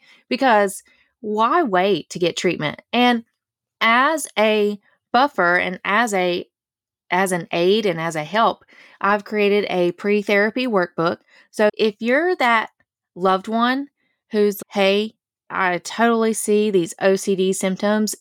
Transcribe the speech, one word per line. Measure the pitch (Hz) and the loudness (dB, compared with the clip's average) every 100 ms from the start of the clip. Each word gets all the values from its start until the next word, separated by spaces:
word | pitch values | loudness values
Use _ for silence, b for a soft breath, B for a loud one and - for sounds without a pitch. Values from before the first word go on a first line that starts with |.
| b b _ | b b _
Because | 247 262 208 202 - b b b _ | -2 2 4 2 -2 b b b _
why | 214 208 226 339 | -6 -2 0 2
wait | 285 180 196 175 - | 0 0 2 0 -4
to | 170 | -4
get | 170 - | -4 -2
treatment? | 185 165 151 - - | -2 -2 -4 -8 -4
And | 233 247 233 - _ _ _ _ _ | 0 2 0 -4 _ _ _ _ _
as | 226 233 277 320 - - | 0 2 2 -2 -4 0
a | 220 214 208 208 _ _ _ | 2 2 0 -4 _ _ _
buffer | 240 185 - 175 180 | 0 2 2 2 2
and | 180 185 | -2 -6
as | - 202 240 | -2 0 0
a, | 196 180 175 - _ _ _ _ _ - | 0 0 -2 -6 _ _ _ _ _ -4
as | 180 190 | -2 0
an | 180 165 | -2 -4
aid | 170 175 214 214 | 0 2 2 0
and | 165 | -2
as | 165 | -4
a | 160 | -6
help, | 151 208 220 - _ B B B | -4 0 0 0 _ B B B
I've | 196 208 | -2 -2
created | 202 214 202 208 - | -2 -2 2 0 0
a | 180 175 | 0 -2
pre-therapy | 175 202 208 202 202 214 254 254 | -2 -2 -2 0 2 2 -2 -2
workbook. | 202 175 - 165 - b b b | -2 -2 -2 -2 -4 b b b
So | - 214 - | 0 0 2
if | 220 202 | -2 -2
you're | 226 269 349 370 | -2 0 0 0
that | 254 226 - _ _ _ _ - | 0 0 -2 _ _ _ _ -4
loved | 190 190 214 | 0 0 -2
one | 226 240 262 285 _ _ _ _ | -2 -2 -2 -6 _ _ _ _
who's, | 214 208 202 - | 0 0 -2 -6
"Hey, | 208 196 202 220 - _ _ - | -2 0 0 -2 -10 _ _ -10
I | 180 185 175 | -4 -2 -2
totally | - - 233 226 226 | -6 0 2 2 0
see | 220 - 208 214 | -2 0 0 2
these | 190 165 - | 0 -2 -2
O | 190 196 | 0 0
C | - | 0
D | 190 190 | -2 0
symptoms | 190 190 185 208 214 214 - | -2 -4 -2 0 0 -2 -4